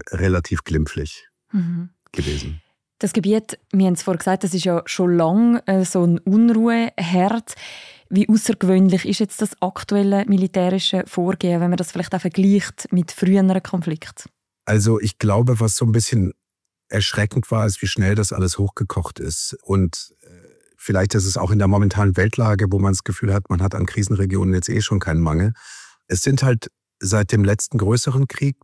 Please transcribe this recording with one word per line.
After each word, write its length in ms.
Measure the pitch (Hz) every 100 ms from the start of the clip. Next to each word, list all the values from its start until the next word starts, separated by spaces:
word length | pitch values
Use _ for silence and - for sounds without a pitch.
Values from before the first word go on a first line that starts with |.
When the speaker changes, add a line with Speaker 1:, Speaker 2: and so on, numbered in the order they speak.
| -
Speaker 1:
relativ 520 | 80 92 90 80 -
glimpflich 640 | - 80 76 - 73 - _ _ -
Speaker 2:
Mhm. 380 | 202 170 170 175 _ _
Speaker 1:
gewesen. 500 | - - 73 73 78 _ _ _ -
Speaker 2:
Das 120 | 202
Gebiet, 480 | 233 196 214 220 - -
wir 160 | 196 190
haben 60 |
es 100 | 175
vorhin 160 | - 170
gesagt, 240 | - 185
das 100 | 190
ist 120 | 180 180
ja 180 | 170 -
schon 320 | - 180 175
lange, 480 | 165 202 233 233 -
äh, 160 | 190
so 220 | 180 185 175
ein 140 | 170
Unruheherd. 1400 | - 208 233 220 233 233 233 - 165 180 196 233 - - - - - - -
Wie 200 | 185 214
außergewöhnlich 760 | 220 - 220 185 185 190 180 196
ist 140 | 202
jetzt 220 | 208 -
das 200 | 214 -
aktuelle 640 | 185 - - 202 196 196 202
militärische 760 | 196 185 190 180 190 - 185 -
Vorgehen, 520 | - 180 185 180 170
wenn 100 | 175
man 80 | 175
das 140 | 175
vielleicht 220 | 170 170
auch 80 | 185
vergleicht 720 | 180 175 196 202 - - -
mit 200 | 180 165
früheren 520 | - 185 196 190 185
Konflikten? 680 | - 185 165 156 - - - _ _ _ -
Speaker 1:
Also 340 | 104 107 110
ich 180 | 104 -
glaube, 420 | 107 101 123 113
was 180 | 110 -
so 80 | 117
ein 60 |
bisschen 420 | 110 - 117 90 - _ _ _ _ -
erschreckend 600 | 107 - - 104 131 -
war, 140 | 113 110
ist, 160 | -
wie 60 | 95
schnell 280 | - 95 104
das 180 | 101
alles 240 | - 92 -
hochgekocht 640 | 98 - 98 - 85 -
ist. 380 | 78 80 - -
Und, 500 | - 98 90 - - _
äh, 60 | - 87 - _ _ -
vielleicht 400 | - 95 98 110
ist 100 | 98
es 120 | 92
auch 140 | 92
in 80 | 107
der 80 | 95
momentanen 500 | 101 101 101 101 92
Weltlage, 500 | 107 - 113 104 107
wo 80 | 98
man 140 | 98
das 100 | 92
Gefühl 300 | - 95 98
hat, 160 | 98 -
man 120 | 92
hat 140 | 98 87
an 100 | 90
Krisenregionen 680 | - 101 98 95 98 95
jetzt 160 | 92 87
eh 120 | 107
schon 180 | - 101
keinen 220 | - 80
Mangel. 320 | 82 80 104 117 - - - _ -
Es 160 | 92
sind 200 | - 139
halt 280 | 131 120 - _ _ -
seit 320 | 101 107 101
dem 140 | 110 101
letzten 320 | 101 - 110
größeren 500 | 98 123 - 131 139
Krieg, 300 | - 139 135